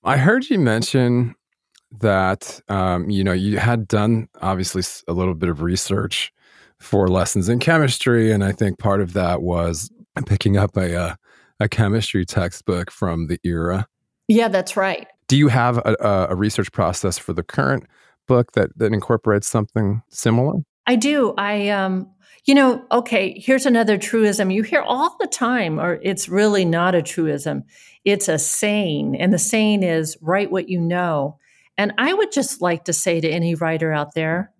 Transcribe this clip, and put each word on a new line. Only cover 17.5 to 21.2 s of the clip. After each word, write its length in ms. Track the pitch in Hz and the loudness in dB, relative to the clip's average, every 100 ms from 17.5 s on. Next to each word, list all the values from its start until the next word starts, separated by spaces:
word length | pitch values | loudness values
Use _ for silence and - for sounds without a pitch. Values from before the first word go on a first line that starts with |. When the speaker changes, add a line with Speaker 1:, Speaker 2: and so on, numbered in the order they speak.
| - 135 135 - _ _ _ _ | -2 0 -2 -4 _ _ _ _
Speaker 1:
book 240 | 123 123 | 2 2
that, 240 | - 101 - | 0 -2 0
that 160 | 110 | 0
incorporates 540 | 107 - 113 - 104 - | 0 0 0 2 0 2
something 560 | 117 107 - 101 110 - | -2 0 0 0 -2 -6
similar? 460 | - 117 113 135 185 151 _ - | -2 2 2 2 -2 -6 _ 0
Speaker 2:
I 100 | 247 | 0
do. 380 | 269 294 | 2 2